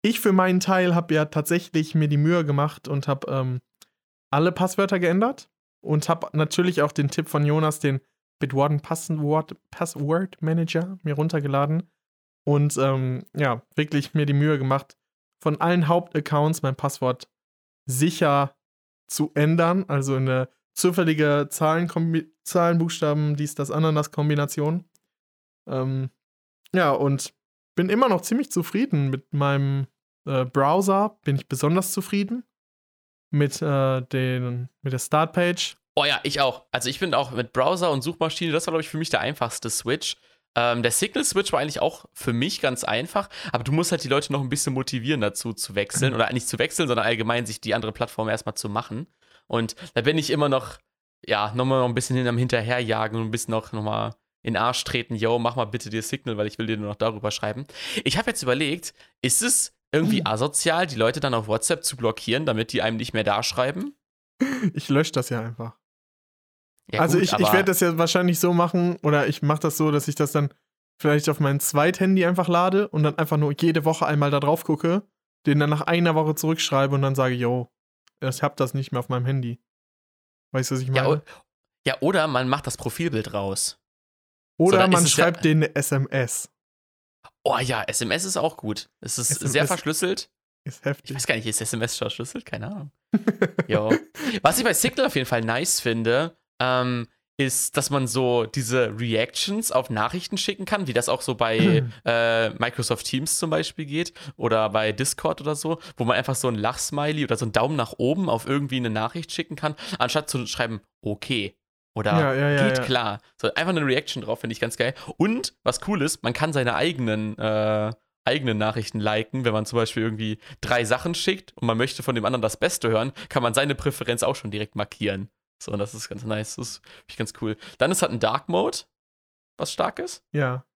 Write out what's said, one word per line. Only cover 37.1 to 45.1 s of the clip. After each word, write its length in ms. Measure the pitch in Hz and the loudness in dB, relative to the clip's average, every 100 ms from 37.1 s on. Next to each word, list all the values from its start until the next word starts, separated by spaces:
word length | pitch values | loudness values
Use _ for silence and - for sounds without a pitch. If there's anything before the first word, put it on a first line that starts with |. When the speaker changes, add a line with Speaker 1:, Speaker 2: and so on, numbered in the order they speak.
Speaker 2:
auch 180 | 127 127 | 0 0
mit 220 | 127 120 | -4 -2
Browser 380 | 131 127 180 175 | 2 2 2 2
und 100 | 139 | 0
Suchmaschine, 500 | 131 170 160 - 170 | -2 -2 -4 -2 0
das 140 | 156 165 | 0 0
war, 60 | |
glaub 80 | 160 | -4
ich, 80 | 156 | -4
für 80 | 156 | -6
mich 120 | 165 | -2
der 120 | 120 | 0
einfachste 480 | 110 147 117 - 113 | -2 -2 -4 -4 -6
Switch. 480 | - 113 147 - - _ _ _ - | -4 -2 -2 -4 -8 _ _ _ 0
Ähm, 240 | 120 117 | 0 2
der 100 | 117 | 0
Signal-Switch 640 | - 214 - 294 190 196 | 0 -2 -2 0 -2 0
war 60 | 131 | 0
eigentlich 220 | 151 - | -2 0
auch 240 | 160 - - | -2 -2 -20
für 220 | - - | -8 -2
mich 260 | 117 156 - | 0 -2 0
ganz 240 | 139 127 | -2 -2
einfach, 460 | - 113 156 202 196 - 190 | -2 -4 -2 -4 -4 -12 -6
aber 120 | 123 | -4
du 80 | 117 | 0
musst 200 | 156 175 | 0 0
halt 120 | 165 | -2
die 60 | 147 | 0
Leute 240 | 143 - | 0 0
noch 80 | 143 | -4
ein 80 | 131 | -2
bisschen 240 | 143 - | -2 -2
motivieren 480 | 131 131 127 117 | -2 -4 -4 -2